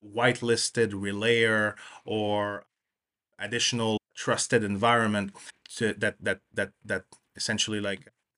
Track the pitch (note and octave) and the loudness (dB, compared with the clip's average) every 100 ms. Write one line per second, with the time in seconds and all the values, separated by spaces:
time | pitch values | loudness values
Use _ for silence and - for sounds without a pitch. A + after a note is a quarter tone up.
0 | G#2 G#2+ B2 B2 A#2+ A2+ - - A2 G2 | -8 2 2 2 2 2 0 0 0 0
1 | G2+ G2+ A2+ A#2 A2+ A2 G#2+ - - - | -6 -2 2 4 4 4 0 -2 -12 -16
2 | - A2 G#2+ G#2 G#2 G2+ - _ _ _ | -4 -2 0 0 -2 -4 -12 _ _ _
3 | _ _ _ - G#2 A#2 - A#2+ A2 A2 | _ _ _ -14 -6 -2 0 0 0 0
4 | - - - A#2 - A#2+ G#2 G2 A#2 A#2+ | -4 -6 -2 0 2 2 2 2 4 4
5 | A2 G#2 G2+ - - - - - A2 G2+ | 4 0 -2 -8 -20 -20 -18 -4 -4 0
6 | G#2+ - G2+ F#2+ _ - G2 - G#2 F#2+ | -2 -2 -4 -4 _ -6 -6 -8 -6 -6
7 | - - _ - - G#2+ - G#2+ G2+ G2 | -6 -18 _ -8 -4 -2 -2 -2 -4 -6
8 | - _ _ | -10 _ _